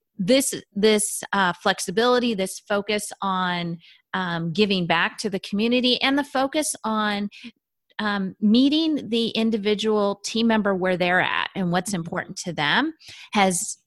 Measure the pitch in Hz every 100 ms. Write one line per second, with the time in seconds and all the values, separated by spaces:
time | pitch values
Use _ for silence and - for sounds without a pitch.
0 | _ - 180 269 277 - - - 220 214
1 | 208 - - 196 185 170 208 185 - 185
2 | 240 247 240 208 190 - - 202 202 208
3 | - - 196 185 180 175 170 170 - -
4 | _ 190 185 170 165 160 208 196 170 165
5 | 190 - 220 185 - 202 233 247 247 247
6 | 262 277 277 262 269 311 302 - 220 220
7 | 208 202 202 - 240 - _ _ _ -
8 | 208 202 190 - 208 226 269 302 320 294
9 | 220 226 226 220 226 220 202 208 220 214
10 | 202 202 - 226 233 220 202 190 185 180
11 | 175 180 156 87 - - 180 175 185 180
12 | 165 180 - 185 - 160 147 180 302 -
13 | - - - 214 190 175 - -